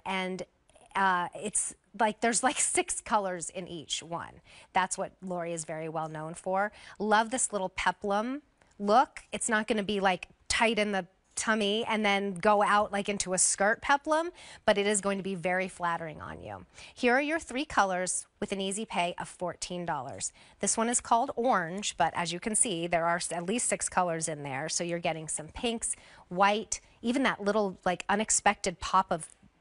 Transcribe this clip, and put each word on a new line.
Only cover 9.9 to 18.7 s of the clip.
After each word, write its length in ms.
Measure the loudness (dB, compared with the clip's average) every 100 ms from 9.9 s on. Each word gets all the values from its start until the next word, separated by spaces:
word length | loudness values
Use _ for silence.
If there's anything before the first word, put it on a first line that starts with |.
| 2
like, 300 | 2 2 -4 _ -4
tight 320 | 2 4 4
in 140 | 2
the 140 | 0 -4 _ _
tummy 500 | -4 0 2 2 0 0
and 180 | 0
then 300 | 2 2 0
go 280 | 0 4 6
out, 300 | 6 4 4
like, 160 | 0 -2
into 240 | -2 -2
a 60 | 2
skirt 420 | 2 2 2 2
peplum, 500 | 2 0 2 0 0 -6 -16 -2
but 140 | 2 4
it 80 | 2
is 140 | 0
going 180 | 0 -2
to 60 |
be 100 | -4
very 320 | -4 -2 -2 -2
flattering 540 | -4 -4 -2 -6 -10
on 200 | -12 -12
you. 260 | -12 -14 -16 -20 -20
Here 200 | -2 2
are 60 | 4
your 180 | 2 -2
three 260 | -4 -6
colors 640 | -2 2 2 0 -2 -4 -8 _
with 140 | -6
an 80 | -4
easy 240 | -4